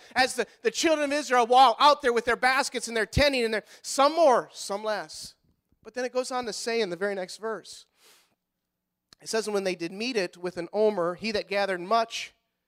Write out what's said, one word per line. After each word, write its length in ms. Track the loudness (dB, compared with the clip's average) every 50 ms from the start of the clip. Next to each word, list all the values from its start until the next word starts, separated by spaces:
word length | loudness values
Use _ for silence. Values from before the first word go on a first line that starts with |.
| -10 -4 0
as 200 | 0 0 0 0
the, 120 | -4 -6 -6 _ _ -4
the 80 | -4
children 400 | -2 0 2 2 2 2 0 -2
of 80 | -2 -2
Israel 280 | -2 0 2 2 4
walk 320 | 6 6 8 8 8 6 6
out 220 | 6 4 4 4 2
there 100 | 0 0
with 140 | 0 0
their 100 | 0 0
baskets 300 | 2 2 2 2 0 -2 -2 -4 -8 -8 -6
and 80 | -4
their 100 | -4 -4
tending 380 | -2 0 2 2 2 2 0 0
and 100 | 0 -2
their, 80 | -4 -6 -8 -16 -16 -12
some 320 | -4 0 2 4 4 4
more, 340 | 4 6 6 6 4 2 -2 -8
some 300 | -14 -10 -8 -8 -6 -4
less. 520 | -4 -6 -6 -6 -10 -14 -16 -18 -18 -20 _ _ _ _ _ _ _ _ _ -20
But 100 | -14 -10
then 100 | -8 -8
it 80 | -6 -4
goes 200 | -4 -6 -4 -4
on 140 | -6 -6
to 60 | -6 -8
say 280 | -8 -6 -4 -2 -2
in 100 | -2 -2
the 60 | -4
very 180 | -4 -4 -4 -4
next 220 | -4 -8 -10 -12
verse, 500 | -12 -10 -10 -10 -10 -12 -16 -20 -20 -20 _ _ _ _ _ _ _ _ _ _ _ _ _ _ _ _ _ _ _ _ _ _ _ _ _ _ _ -10
it 60 | -6
says, 180 | -4 -4 -2
"And 80 | -2 -2
when 80 | -2 0
they 140 | -2 -4
did 160 | -4 -6 -8 -8
meet 240 | -6 -6 -4 -2
it 200 | -2 -2 -4 -6
with 200 | -8 -8 -8 -6
an 120 | -8 -8 -6 -2
omer, 420 | 0 2 2 2 0 -2 -2 -4
he 160 | -4 -6 -4
that 180 | -4 -4 -4 -4
gathered 320 | -2 -2 -2 -2 -2 -4
much 540 | -2 0 0 0 0 0 -6 -10 -12 -12 _ _ _ _ _ _ _